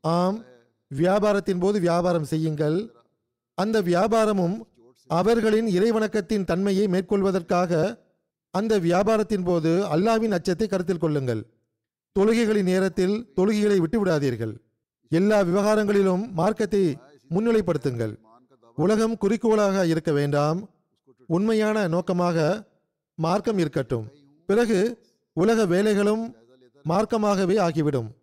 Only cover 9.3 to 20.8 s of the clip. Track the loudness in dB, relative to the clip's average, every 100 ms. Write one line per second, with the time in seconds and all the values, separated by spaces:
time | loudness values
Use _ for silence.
9.3 | -2 0 0 0 0 0 0 0 0 0
10.3 | -2 -2 -2 -2 -2 -4 -2 -2 -2 -2
11.3 | -6 -8 _ _ _ _ _ _ 0 2
12.3 | 2 2 0 0 0 0 0 0 -2 -4
13.3 | 0 0 2 2 2 0 0 0 0 0
14.3 | -2 -6 -10 _ _ _ _ _ 0 2
15.3 | 2 2 0 2 2 2 2 2 0 -4
16.3 | -2 -2 -2 -2 0 0 -4 -14 -20 _
17.3 | -2 2 2 0 -2 -2 -4 -6 -8 _
18.3 | -20 _ _ _ -2 0 2 0 -2 -2
19.3 | 0 2 2 2 2 0 0 0 0 0
20.3 | 0 0 -2 -8 _